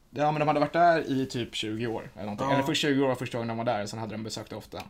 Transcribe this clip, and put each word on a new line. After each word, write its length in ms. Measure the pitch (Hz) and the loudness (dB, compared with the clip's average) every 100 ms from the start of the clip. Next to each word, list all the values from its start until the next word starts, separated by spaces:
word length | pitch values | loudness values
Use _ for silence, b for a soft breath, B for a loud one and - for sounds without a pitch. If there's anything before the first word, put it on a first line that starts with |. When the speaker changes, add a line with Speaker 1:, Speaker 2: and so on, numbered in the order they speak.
| _ | _
Speaker 1:
Ja, 220 | 123 151 | -2 0
men 80 | 151 | 2
de 80 | 151 | 2
hade 120 | 147 | 2
varit 120 | 147 | 2
där 380 | 165 175 165 - | 6 6 6 2
i 160 | 135 131 | 0 -2
typ 280 | 127 117 | -4 -6
tjugo 320 | - 110 110 120 | -6 -6 -4 -4
år 240 | 110 - | -4 -8
eller 80 | - | -10
någonting. 220 | 104 104 135 | -8 -4 0
Speaker 2:
Ja. 80 | |
Speaker 1:
Eller 80 | 135 | 2
först 200 | 139 147 | 2 2
tjugo 200 | 156 135 | 2 4
år 60 | 139 | 4
var 60 | |
första 240 | 123 127 123 | 0 -2 -4
gången 100 | 117 | -4
de 80 | 113 | -2
var 60 | |
där, 220 | 120 107 104 | 0 0 -2
sen 120 | 113 | -6
hade 160 | 110 | -8
de 80 | 107 | -6
besökt 280 | 110 113 110 | -8 -8 -10
det 60 | 110 | -12
ofta. 260 | - 90 | -12 -14